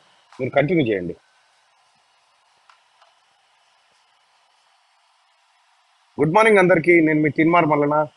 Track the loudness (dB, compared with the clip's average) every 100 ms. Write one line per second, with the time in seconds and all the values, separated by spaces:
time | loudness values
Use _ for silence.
0 | _ _ _ -12 -6 -4 -2 -2 -2 -4
1 | -8 -14 _ _ _ _ _ _ _ _
2 | _ _ _ _ _ _ _ _ _ _
3 | _ _ _ _ _ _ _ _ _ _
4 | _ _ _ _ _ _ _ _ _ _
5 | _ _ _ _ _ _ _ _ _ _
6 | _ -6 -2 2 2 4 2 2 2 2
7 | 2 0 -2 0 0 2 0 0 0 -2
8 | -4